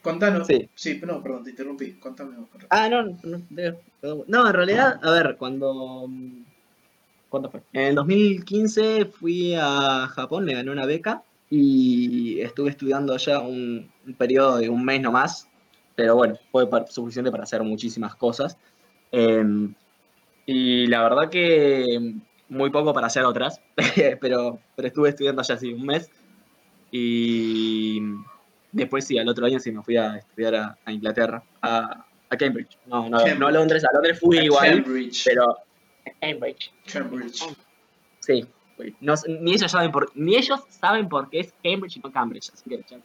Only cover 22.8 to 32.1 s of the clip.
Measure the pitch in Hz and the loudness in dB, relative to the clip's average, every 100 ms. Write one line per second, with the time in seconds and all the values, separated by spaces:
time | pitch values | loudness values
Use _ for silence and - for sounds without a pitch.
22.8 | 151 143 117 131 127 120 127 - _ - | 0 0 0 2 0 0 -4 -8 _ -4
23.8 | - - 143 123 135 123 120 120 _ - | 0 2 2 2 -2 0 -2 -6 _ -8
24.8 | 131 151 147 143 139 131 123 120 123 120 | -8 2 2 2 -2 -2 -2 -4 -4 -8
25.8 | 135 151 170 _ _ _ _ _ _ _ | -2 -2 -4 _ _ _ _ _ _ _
26.8 | _ 127 120 117 117 113 113 110 110 110 | _ -4 -2 0 0 0 0 -2 -2 -2
27.8 | 110 107 107 104 104 - _ _ _ 107 | -2 -4 -6 -10 -14 -20 _ _ _ -4
28.8 | 127 135 135 135 113 117 120 131 131 110 | -2 -2 -2 -2 0 0 0 0 -4 -10
29.8 | 104 117 110 107 - - 113 113 107 - | -2 0 0 -6 -16 -6 -2 -2 -4 -12
30.8 | - 107 107 110 113 113 _ _ - 117 | -12 -6 -4 -2 -2 -2 _ _ -2 -2
31.8 | 113 - - | -2 -10 -18